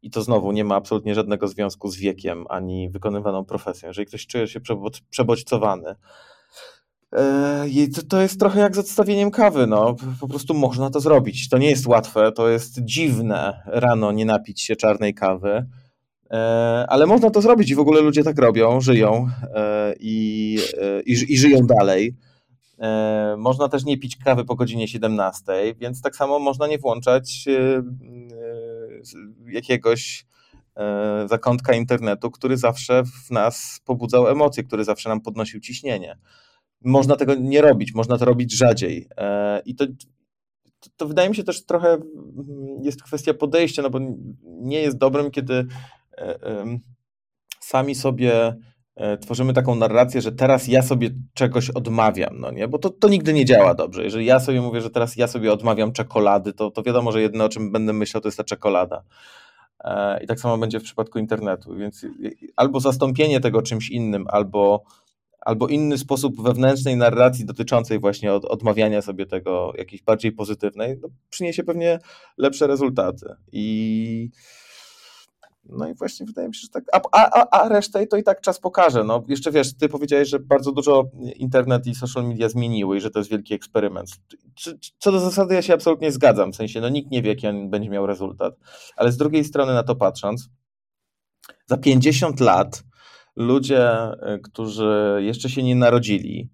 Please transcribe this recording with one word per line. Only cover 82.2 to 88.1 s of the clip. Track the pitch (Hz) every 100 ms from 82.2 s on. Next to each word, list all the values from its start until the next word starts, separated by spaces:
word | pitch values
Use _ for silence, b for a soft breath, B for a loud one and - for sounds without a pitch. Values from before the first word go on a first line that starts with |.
| 120
media | 113 113
zmieniły | 117 117 110 98 98
i |
że | 104
to | 107
jest | 101
wielki | 110 107
eksperyment. | 104 - 113 104 92 95 - _ - _
Czy, | _ 170 160
czy, | - _
co | 202
do | 190
zasady | 180 185 185
ja | 185
się | 175
absolutnie | 170 - 156 156
zgadzam, | 131 135 104 95
w | 98
sensie, | 110 113
no, | 117
nikt | 143 139
nie | 127
wie, | 107
jaki | 117 104
on | 101 98
będzie | 101 104
miał | 101
rezultat, | 98